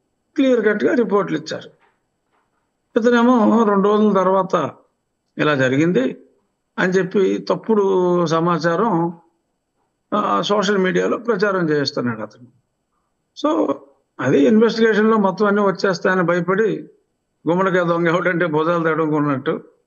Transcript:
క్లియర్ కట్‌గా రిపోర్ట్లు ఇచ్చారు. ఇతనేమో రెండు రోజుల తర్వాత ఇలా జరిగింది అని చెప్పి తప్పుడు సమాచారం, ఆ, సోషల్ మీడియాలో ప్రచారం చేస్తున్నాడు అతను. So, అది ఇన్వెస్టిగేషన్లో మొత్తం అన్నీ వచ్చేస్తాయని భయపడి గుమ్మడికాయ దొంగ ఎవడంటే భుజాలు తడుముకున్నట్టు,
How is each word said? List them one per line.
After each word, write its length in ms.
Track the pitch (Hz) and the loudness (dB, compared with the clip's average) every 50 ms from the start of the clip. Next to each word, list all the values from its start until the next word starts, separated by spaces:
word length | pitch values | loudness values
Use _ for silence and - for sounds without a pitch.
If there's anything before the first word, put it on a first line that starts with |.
| _ _ _ _ _ _ - | _ _ _ _ _ _ -2
క్లియర్ 300 | - 269 262 247 226 202 | 0 2 2 2 2 2
కట్‌గా 280 | 214 208 208 233 285 320 | 0 0 0 0 0 0
రిపోర్ట్లు 440 | 247 226 180 196 202 180 - 156 | 0 0 0 0 -2 -2 -2 -4
ఇచ్చారు. 320 | 151 - - - - - - _ _ _ _ _ _ _ _ _ _ _ _ _ _ _ _ _ _ _ _ _ _ _ _ - 240 | -8 -8 -8 -12 -12 -14 -16 _ _ _ _ _ _ _ _ _ _ _ _ _ _ _ _ _ _ _ _ _ _ _ _ -2 0
ఇతనేమో 640 | 214 247 240 240 233 247 254 233 208 214 214 226 226 | 2 2 2 4 4 4 4 4 4 4 2 2 2
రెండు 260 | 208 202 196 190 208 | 2 2 2 2 2
రోజుల 240 | 214 208 214 214 196 | 2 2 2 2 2
తర్వాత 580 | 190 185 185 190 196 185 185 - 175 147 123 - - _ _ _ _ _ _ _ _ _ _ - | 2 2 2 0 0 0 0 -2 -2 -2 -4 -8 -12 _ _ _ _ _ _ _ _ _ _ -6
ఇలా 180 | - 151 151 147 | -4 -2 0 0
జరిగింది 640 | 131 131 127 131 139 160 170 185 233 262 - - - - _ _ _ _ _ _ _ _ _ - - | 2 0 2 2 2 2 2 2 0 0 -2 -4 -8 -16 _ _ _ _ _ _ _ _ _ -6 -2
అని 140 | - 185 180 | -2 0 0
చెప్పి 520 | 190 180 175 - 208 190 196 196 196 196 - | 0 0 0 0 0 0 0 0 -2 -2 -4
తప్పుడు 760 | 190 175 - - 220 208 196 196 190 185 180 180 175 175 175 | -4 -4 -2 -2 0 0 2 2 2 0 2 2 0 0 0
సమాచారం, 880 | 156 160 165 165 175 175 156 147 170 170 170 220 233 185 165 170 170 170 - _ _ _ _ _ _ _ _ _ _ _ _ _ _ _ _ _ - - | 0 0 0 0 0 0 0 0 -2 0 0 0 0 0 -2 -2 -4 -6 -10 _ _ _ _ _ _ _ _ _ _ _ _ _ _ _ _ _ -6 -4
ఆ, 280 | 208 208 202 202 196 | -4 -2 -2 -2 -2
సోషల్ 360 | 175 151 202 214 190 190 208 | -2 0 0 0 0 0 0
మీడియాలో 400 | 190 185 185 175 180 185 190 254 | 0 0 0 0 0 0 -2 -2
ప్రచారం 520 | 247 220 240 226 185 208 202 190 185 175 156 | -4 -2 -2 -2 0 0 -2 0 -2 -2 0
చేస్తున్నాడు 520 | 151 147 139 - - - 127 123 113 107 | 0 -2 -2 -4 -4 -4 -4 -6 -6 -8
అతను. 260 | 104 104 - 117 123 123 _ _ _ _ _ _ _ _ _ _ _ _ _ _ _ _ _ - - | -10 -14 -16 -20 -20 -20 _ _ _ _ _ _ _ _ _ _ _ _ _ _ _ _ _ -6 -4
So, 300 | 302 302 311 294 294 277 - - - _ _ _ _ _ - | -4 -2 -2 -2 -4 -4 -8 -10 -20 _ _ _ _ _ -6
అది 200 | - 131 151 269 285 | -2 0 2 4 4
ఇన్వెస్టిగేషన్లో 720 | 247 220 214 233 220 208 220 226 226 214 196 214 220 226 | 4 4 4 4 2 2 2 2 2 2 2 2 2 2
మొత్తం 280 | 220 196 190 175 175 214 | 2 0 0 0 0 0
అన్నీ 160 | 202 202 208 | 0 2 2
వచ్చేస్తాయని 640 | 202 196 180 190 - 196 180 180 - 202 185 185 175 | 0 0 0 0 -2 -2 -2 -2 -2 -2 0 0 0
భయపడి 600 | 165 175 180 170 180 190 190 226 196 78 - - - - _ _ _ _ _ _ _ _ _ - 147 | 0 0 0 0 -2 -2 0 0 -2 -2 -6 -10 -14 -20 _ _ _ _ _ _ _ _ _ -4 -2
గుమ్మడికాయ 340 | 170 180 190 190 175 185 175 | 0 0 0 0 0 0 0
దొంగ 240 | 170 170 170 175 | 0 0 0 0
ఎవడంటే 380 | 165 160 180 175 180 180 175 175 | 0 0 0 0 -2 -2 -2 -2
భుజాలు 380 | 170 151 156 156 165 175 170 160 | -2 0 -2 0 0 0 0 0
తడుముకున్నట్టు, 800 | 165 156 151 165 151 156 151 147 147 139 127 131 160 165 - - - _ _ _ | -2 -2 -2 -2 -2 -2 -2 -2 -2 -2 -4 -4 -4 -6 -6 -8 -16 _ _ _